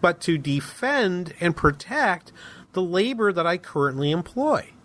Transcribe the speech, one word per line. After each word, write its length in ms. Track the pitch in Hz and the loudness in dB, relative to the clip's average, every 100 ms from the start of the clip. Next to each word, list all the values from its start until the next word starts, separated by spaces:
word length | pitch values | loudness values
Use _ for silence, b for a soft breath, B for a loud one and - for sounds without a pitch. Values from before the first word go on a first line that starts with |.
but 200 | 175 170 | 0 2
to 140 | - 160 | 0 0
defend 960 | 139 139 - - 254 285 202 180 170 - | 0 -2 -4 -4 0 2 2 0 -6 -2
and 180 | 175 165 | -2 2
protect 760 | 151 143 - 285 240 175 - B B B - | 0 0 -4 0 0 -2 -8 B B B -8
the 100 | 185 | -4
labor 500 | 180 180 233 247 208 | 0 0 0 0 0
that 140 | 175 165 | 0 0
I 100 | 175 | -2
currently 540 | - 151 143 131 147 | -4 0 0 0 0
employ. 600 | 160 165 247 302 240 - - | 0 -2 -2 0 0 -2 -16